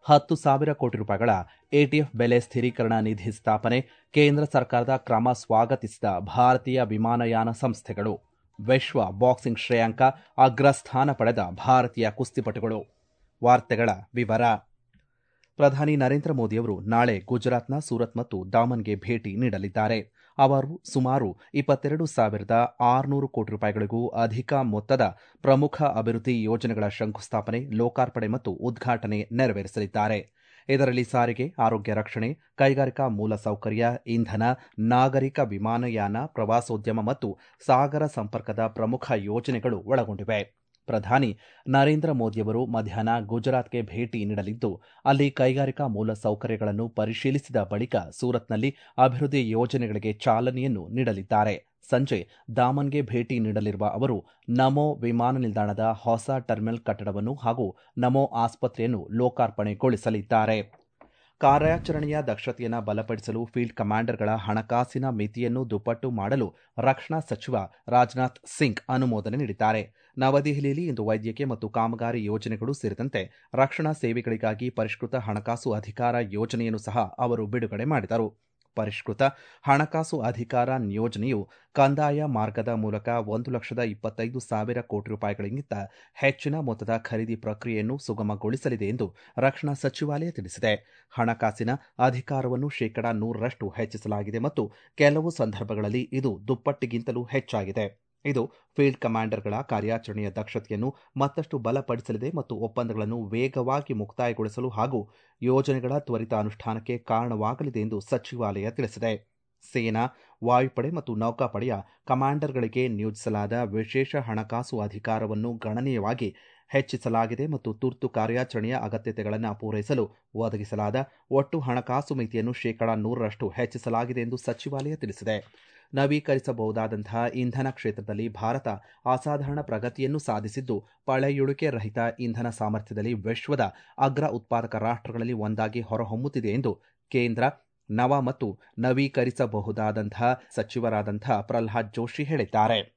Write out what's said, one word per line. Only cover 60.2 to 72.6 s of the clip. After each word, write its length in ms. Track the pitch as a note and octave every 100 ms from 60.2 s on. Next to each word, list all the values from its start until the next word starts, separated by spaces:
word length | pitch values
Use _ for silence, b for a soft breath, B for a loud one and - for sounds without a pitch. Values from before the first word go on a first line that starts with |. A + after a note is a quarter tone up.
| G2 A2+ A2 A2 G2+ _ _ _ b b b _
ಕಾರ್ಯಾಚರಣೆಯ 800 | C#3 C#3+ D#3 E3+ - D3+ D3 D3+ C3+
ದಕ್ಷತೆಯನ್ನು 540 | G#2 - A#2 A#2+ A#2
ಬಲಪಡಿಸಲು 640 | G#2 G#2+ A2 A2 G#2+ A2
ಫೀಲ್ಡ್ 280 | A#2 B2 A#2
ಕಮಾಂಡರ್‌ಗಳ 580 | - G#2 G#2+ A#2 A#2 G#2+
ಹಣಕಾಸಿನ 800 | A2 G2 G#2+ G#2+ A#2+ B2 B2+ C3
ಮಿತಿಯನ್ನು 640 | A2+ G#2 A#2 A#2+ B2 B2
ದುಪ್ಪಟ್ಟು 400 | G#2 A2+ A#2 C3
ಮಾಡಲು 440 | A#2 G2+ C3+ G2+ b b -
ರಕ್ಷಣಾ 420 | B2 C3+ - D#3+
ಸಚಿವ 360 | - A2 - A#2+ F#2+ b -
ರಾಜನಾಥ್ 500 | B2 B2 B2+ B2+ - - -
ಸಿಂಗ್ 220 | C#3+ G#2 -
ಅನುಮೋದನೆ 480 | C3 C3 A2 G#2 B2
ನೀಡಿದ್ದಾರೆ. 640 | B2+ - A2 A2 - b b -
ನವದೆಹಲಿಯಲ್ಲಿ 680 | C3 C#3 D3 D3 C#3+ C#3 F3
ಇಂದು 180 | A#2
ವೈದ್ಯಕೀಯ 420 | G#2+ A2 A2 A2+ C#3
ಮತ್ತು 220 | A2+ A2
ಕಾಮಗಾರಿ 560 | A#2 A2+ A2+ A#2 A#2+
ಯೋಜನೆಗಳು 480 | G#2 G#2+ A2 G#2+